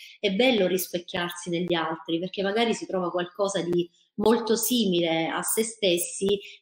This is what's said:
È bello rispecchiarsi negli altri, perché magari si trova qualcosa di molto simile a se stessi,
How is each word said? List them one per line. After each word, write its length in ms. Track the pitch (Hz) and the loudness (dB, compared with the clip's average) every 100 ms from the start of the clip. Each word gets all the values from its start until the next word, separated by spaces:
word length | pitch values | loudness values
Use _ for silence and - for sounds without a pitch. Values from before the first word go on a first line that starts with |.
| - - | -20 -4
È 100 | 208 | -2
bello 360 | 196 254 226 180 | 2 2 4 2
rispecchiarsi 840 | 185 - 180 - 185 175 - - | 0 -2 -8 -6 -6 -6 -6 -4
negli 240 | 170 170 | -2 0
altri, 460 | 170 160 160 - 165 | 0 -2 -4 -4 -4
perché 220 | 185 - | -4 -4
magari 300 | 196 208 233 | -2 2 0
si 120 | 190 - | 0 -2
trova 260 | 190 175 | -2 -2
qualcosa 500 | 180 180 - 196 190 | -2 -4 -2 -2 0
di 280 | 170 175 175 _ _ - | 0 0 -2 _ _ 0
molto 380 | 214 233 233 220 | 4 4 2 0
simile 720 | - 247 202 175 170 160 160 | 2 2 4 2 2 0 0
a 140 | 170 | -2
se 220 | 180 - | -2 -2
stessi, 760 | 220 - 196 175 175 - 196 202 - - | -2 0 2 2 -2 -2 0 -2 -4 -10